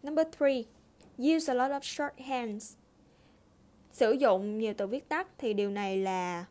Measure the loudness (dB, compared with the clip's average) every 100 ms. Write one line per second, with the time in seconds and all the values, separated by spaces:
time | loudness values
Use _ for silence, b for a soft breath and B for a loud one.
0 | -2 0 0 2 2 2 -4 -16 _ _
1 | -20 0 2 4 2 0 0 -2 -6 -6
2 | -6 -6 -6 -6 -4 -8 -10 -14 _ _
3 | b b b b b _ _ _ _ 2
4 | 4 4 4 4 0 -2 -4 -4 -4 -4
5 | -4 -6 -6 _ -4 -2 -2 -2 -2 -2
6 | 0 0 -2 -4 -8